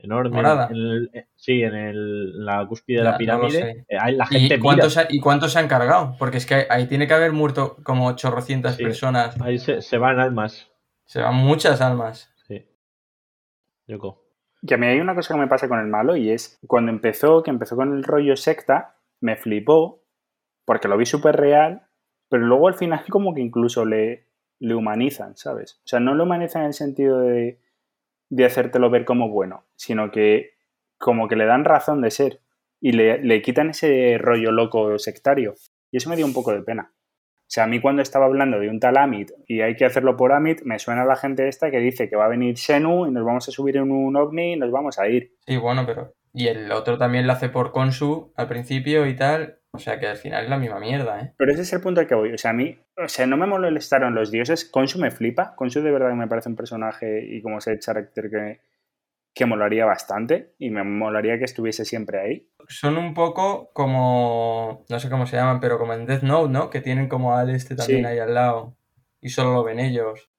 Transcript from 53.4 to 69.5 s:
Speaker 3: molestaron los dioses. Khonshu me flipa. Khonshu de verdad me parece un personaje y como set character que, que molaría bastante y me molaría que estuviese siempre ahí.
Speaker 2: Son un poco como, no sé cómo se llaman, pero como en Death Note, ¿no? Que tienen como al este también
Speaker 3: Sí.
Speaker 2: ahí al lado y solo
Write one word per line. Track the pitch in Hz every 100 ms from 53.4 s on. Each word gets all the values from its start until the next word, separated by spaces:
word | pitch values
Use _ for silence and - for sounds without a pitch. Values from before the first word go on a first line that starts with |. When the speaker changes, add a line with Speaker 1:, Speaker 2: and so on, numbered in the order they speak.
| 190
Speaker 3:
molestaron | 190 180 151 - 135 127
los | 113 107
dioses. | 113 123 165 -
Khonshu | 135 135 185
me | 135
flipa. | - 117 123 185 -
Khonshu | 127 147
de | 151
verdad | 139 127
me | 120 113
parece | 113 117
un |
personaje | 113 117 113 110 - 113 107 110
y | 110
como | 110 107
set | 113 107
character | - 107 104 - 107
que, | 107 107 107 _ _ _ _ _ _ _
que | - 120
molaría | 107 104 110 110
bastante | 95 - 98 117 170 - -
y | 135
me | 107
molaría | 98 104 110 107 107 117
que | 127
estuviese | - 113 107
siempre | 107 117 104 101
ahí. | 101 156 - _ -
Speaker 2:
Son | - 147 160
un | 170
poco | 156 165 185 196 202 -
como, | - 135 131 127 123 120 117 113 113 113 110 -
no | 120
sé | 127
cómo | 127 123
se | 123
llaman, | 127 123
pero | 123 117
como | 117
en | 113 117
Death | 135
Note, | 135 156 151
¿no? | 131 165
Que | 139
tienen | 131 131 131
como | 131 123 123
al | 123
este | 131 127
también | 127 120 131
Speaker 3:
Sí. | 120
Speaker 2:
ahí | 120
al | 113
lado | 120 123 113 - - _ _ _ _
y | 123
solo | 127 127